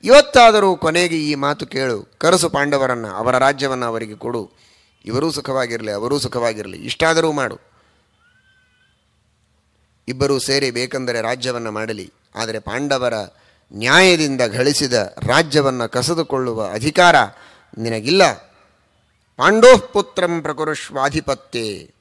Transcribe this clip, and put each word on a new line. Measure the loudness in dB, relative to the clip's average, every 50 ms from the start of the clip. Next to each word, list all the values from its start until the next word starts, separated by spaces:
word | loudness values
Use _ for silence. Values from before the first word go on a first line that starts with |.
| 4
ಇವತ್ತಾದರೂ | 8 8 8 8 8 6 8 8 8 8 6 2 2 0
ಕೊನೆಗೆ | 0 -2 0 0 2 0 0 0 -2
ಈ | -2 -2 -4
ಮಾತು | -2 -2 -4 -4 -4 -8
ಕೇಳು, | -10 -6 -4 -2 -2 -4 -4 -8 _ _ _
ಕರೆಸು | 2 2 2 2 0 -2
ಪಾಂಡವರನ್ನ, | -2 -2 -2 0 0 0 0 -2 -2 -4 -6 -10
ಅವರ | -8 -6 -2 0 0 2
ರಾಜ್ಯವನ್ನ | 2 2 0 0 -4 -4 -4 -4 -4
ಅವರಿಗೆ | -6 -6 -6 -8 -10 -14
ಕೊಡು, | -12 -10 -8 -6 -6 -8 -8 _ _ _ _ _ _ _ _ _ _ _
ಇವರೂ | -8 -6 -4 -4 -4
ಸುಖವಾಗಿರಲಿ, | -4 -6 -8 -6 -4 -4 -4 -4 -6 -8 -6 -6
ಅವರೂ | -6 -6 -4 -4 -4 -4
ಸುಖವಾಗಿರಲಿ, | -4 -4 -6 -2 -2 -2 -4 -4 -10 -14 -14 -14
ಇಷ್ಟಾದರೂ | -12 -12 -6 -2 0 0 2 2 0 -2
ಮಾಡು. | -2 -2 -4 -6 -6 -10 _ _ _ _ _ _ _ _ _ _ _ _ _ _ _ _ _ _ _ _ _ _ _ _ _ _ _ _ _ _ _ _ _ _ _ _ _ _ _ _ _ _ _ _ _ _ _ _ _ -12
ಇಬ್ಬರೂ | -6 -4 0 0 0 -2
ಸೇರಿ | -2 -2 -2 0 0 -2
ಬೇಕೆಂದರೆ | -4 -4 -6 -6 -6 -8 -6 -4 -6 -4
ರಾಜ್ಯವನ್ನ | -4 -4 -6 -4 -6 -8 -6 -6 -8 -8
ಮಾಡಲಿ, | -8 -8 -8 -8 -8 -10 -12 -18 _ _ _ _ _
ಆದರೆ | -10 -8 -8 -8 -10
ಪಾಂಡವರ | -10 -8 -8 -6 -4 -2 -2 -2 -2 -2 -4 -4 -8 -10 _ _ _ _ _ _ _ _ -14
ನ್ಯಾಯದಿಂದ | -6 -2 2 4 6 6 6 4 2 0 -2 0 -2
ಗಳಿಸಿದ | -2 -2 0 0 0 0 0 0 -2 0 0 0 -2 -2 -6 -8 -4 0
ರಾಜ್ಯವನ್ನ | 2 2 2 2 0 0 0 0 0 -2 -6
ಕಸಿದುಕೊಳ್ಳುವ | -4 -4 -4 -2 -2 -2 -4 -4 -4 -4 -4 -4 -4 -6 -6 -6 -6
ಅಧಿಕಾರ | -6 -4 -4 -4 2 6 6 6 6 6 4 2 -4 -18 -20 -20 -20 _ _ _ -14 -10
ನಿನಗಿಲ್ಲ. | -8 -6 -6 -6 -4 -2 2 4 4 2 2 -2 -12 _ _ _ _ _ _ _ _ _ _ _ _ _ _ _ _ _ _ 0
"ಪಾಂಡೋಃ | 0 2 4 8 10 10 10 8
ಪುತ್ರಂ | 6 -2 -4 -4 -4 -4 -4 -4 -2 -2 -2 -4
ಪ್ರಕುರುಷ್ವಾಧಿಪತ್ಯೆ" | -6 -6 -6 -6 -6 -6 -6 -8 -10 -10 -6 -2 -2 -2 -2 -2 -4 -4 -6 -8 -8 _ -10 -8 -8 -8 -10 -12 -16 -20 _ _